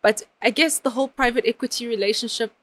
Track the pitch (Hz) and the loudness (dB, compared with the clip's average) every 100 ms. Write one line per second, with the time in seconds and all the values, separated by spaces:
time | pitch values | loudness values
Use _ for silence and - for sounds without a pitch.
0 | 208 214 - _ 233 226 320 - 269 233 | 2 0 -6 _ -2 2 2 2 -2 -2
1 | 269 - 254 240 - 226 254 - 240 220 | -4 0 0 2 0 -2 -4 -4 -4 -2
2 | 196 214 233 - 220 _ | 0 0 -2 -4 -6 _